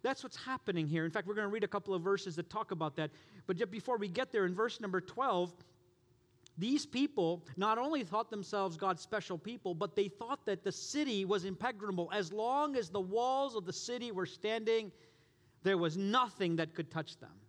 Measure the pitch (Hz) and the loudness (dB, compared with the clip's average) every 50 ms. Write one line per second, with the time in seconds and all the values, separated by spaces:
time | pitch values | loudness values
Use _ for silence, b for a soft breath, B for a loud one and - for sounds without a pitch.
0 | - - 170 - - 254 - - - 262 262 233 _ - 190 170 156 147 160 165 | 0 -2 -2 -2 -6 -12 -12 -12 -8 -6 -8 -6 _ -2 0 0 0 2 0 0
1 | 160 165 160 214 185 185 208 208 214 202 208 220 208 190 - 202 - 196 190 175 | 0 0 -2 -2 -2 -2 -2 -2 0 0 0 0 0 0 -2 -4 -2 0 -2 0
2 | 165 196 196 190 - 190 156 160 170 - - 220 214 - 196 160 160 151 135 - | 2 2 2 2 0 -6 -6 -6 -6 -4 -4 -6 -4 -4 -2 -2 -2 -2 -2 -2
3 | 156 151 B B B B B 185 B - 185 170 240 185 196 220 - 254 247 220 | -4 -4 B B B B B -12 B -4 0 0 0 -2 -4 -8 -2 -2 0 0
4 | 208 202 170 220 262 254 - 214 190 180 180 190 220 233 - - 226 196 185 185 | 0 -2 -2 -2 -2 0 2 2 2 2 2 2 0 0 0 -4 -6 -2 -2 -2
5 | 180 - - 233 269 262 202 175 175 180 170 - - - _ _ _ _ _ _ | -2 -4 -2 0 2 4 4 2 2 0 -4 -16 -20 -20 _ _ _ _ _ _
6 | _ _ _ _ _ _ _ _ _ - _ - 180 233 277 294 - - - 247 | _ _ _ _ _ _ _ _ _ -16 _ -4 0 2 2 0 0 -2 0 0
7 | 277 294 - 220 175 165 175 170 - - 131 180 190 214 220 226 254 294 320 285 | 0 2 2 2 2 2 2 -2 -6 -10 -4 0 2 2 2 2 2 0 0 0
8 | 240 160 190 214 226 - 220 208 185 - 214 202 196 190 165 160 196 190 185 156 | -2 0 -2 -2 -2 -2 -6 -8 -6 -2 0 0 0 0 -2 -2 0 0 0 -2
9 | - - 220 208 - - 190 156 - 208 240 - _ 185 175 156 208 180 - 214 | -4 -4 -4 -4 -2 -4 -6 -6 -6 -8 -10 -6 _ -4 -2 -2 -2 0 2 2
10 | 202 196 - - 233 233 277 - - 220 196 175 - 196 - - - - - 294 | 2 2 0 -8 -6 -6 -6 -4 -2 -2 -2 0 -2 -4 -4 -4 -8 -4 -2 0
11 | 302 269 226 196 190 180 208 196 170 196 190 - 220 254 240 196 208 208 190 175 | 0 2 2 0 2 2 2 2 0 -2 -6 -2 -2 -4 -4 -2 -6 -2 -2 -2
12 | 170 151 185 214 190 160 190 214 220 240 262 285 302 294 277 254 214 160 180 202 | -2 0 0 -2 -2 -2 -2 -2 0 2 2 2 2 2 0 -2 -2 0 -2 -2
13 | 185 180 196 226 240 254 262 269 277 277 233 220 180 175 - - - - 240 247 | -2 0 2 2 2 4 4 2 2 0 -2 -4 -4 -4 -6 -6 -4 -4 -4 -4
14 | 247 240 208 185 180 - - - - 214 220 226 220 220 226 226 214 190 b b | -4 -4 -2 -2 -2 -2 -4 -4 -2 0 0 2 4 4 4 4 4 0 b b
15 | b b b b b b b b b b b b - 190 196 175 170 165 156 185 | b b b b b b b b b b b b 4 4 6 6 4 4 2 2
16 | 196 196 214 254 254 220 - - 196 170 170 165 160 156 - - 160 - - 160 | 2 4 6 4 4 4 2 0 2 2 2 2 0 -2 -2 -6 -6 -4 -4 -6
17 | 151 - - _ - - 82 98 - | -6 -6 -10 _ -20 -20 -20 -20 -20